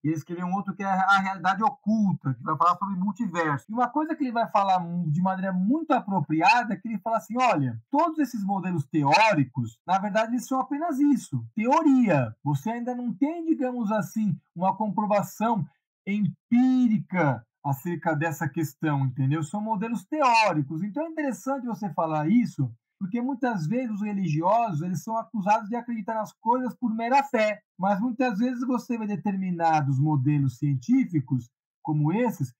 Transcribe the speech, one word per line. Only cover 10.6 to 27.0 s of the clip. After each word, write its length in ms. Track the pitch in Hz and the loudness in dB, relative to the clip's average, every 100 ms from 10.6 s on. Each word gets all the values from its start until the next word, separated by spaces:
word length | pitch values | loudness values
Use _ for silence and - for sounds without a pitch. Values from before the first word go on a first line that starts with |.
| 254 285 339 269 | -2 -4 -4 0
isso, 440 | 294 247 - 127 113 - | 2 2 0 -8 -6 -4
teoria. 800 | 226 302 320 262 226 147 117 - | 2 4 6 4 6 4 0 -4
Você 260 | 143 147 220 | -2 -2 -2
ainda 240 | 240 240 | -6 -6
não 180 | 247 247 185 | -4 -6 -2
tem, 300 | 277 339 330 | -2 -2 -2
digamos 460 | 247 254 247 208 | 0 0 -2 -2
assim, 460 | 220 143 220 214 147 _ 170 | -2 -2 -2 -2 -2 _ -2
uma 220 | 190 190 | -2 0
comprovação 880 | 214 180 208 208 - - 220 220 143 _ _ _ - | -2 -2 2 0 0 -2 0 0 -4 _ _ _ -4
empírica 1400 | 208 190 - _ 240 254 254 247 214 - 185 151 117 - _ 139 | -2 -2 -4 _ 4 4 4 4 2 0 0 0 0 -8 _ -6
acerca 480 | 135 175 170 170 | -4 -4 -2 -2
dessa 340 | 156 165 151 160 | 0 -2 -2 -4
questão, 580 | 165 151 - 156 139 135 | -2 -4 -2 -2 0 0
entendeu? 360 | 127 135 156 | 0 0 0
São 180 | 151 208 | -2 -6
modelos 460 | 214 220 226 220 - | -4 -2 -2 -6 -4
teóricos. 800 | 302 269 226 214 156 135 160 | 2 4 6 4 2 -2 -4
Então 200 | 202 202 | -6 -4
é 60 | 330 | -6
interessante 560 | 320 285 208 262 277 240 | -4 -4 -4 -4 -4 -4
você 260 | 196 208 151 | -6 -6 -2
falar 340 | 160 156 151 | -2 0 4
isso, 420 | 233 196 - 127 - _ _ | 4 2 -2 -4 -4 _ _
porque 220 | 190 233 | -6 -4
muitas 460 | 240 277 254 214 151 | -4 -2 -2 -2 -2
vezes 240 | 233 254 | -2 -2
os 100 | 208 | -4
religiosos, 800 | 214 196 180 151 175 226 233 151 | -4 -4 -2 0 2 2 2 -2
eles 220 | 180 180 | -4 -6
são 140 | - 226 | -4 -6
acusados 500 | 226 220 190 220 208 | -4 -4 2 0 0
de 80 | 240 | -6
acreditar 400 | 240 226 196 220 | -6 -8 -4 -6
nas 160 | 208 | -6
coisas 420 | _ 226 254 254 - | _ 0 0 0 -4
por 180 | 240 | -4
mera 300 | 220 | -2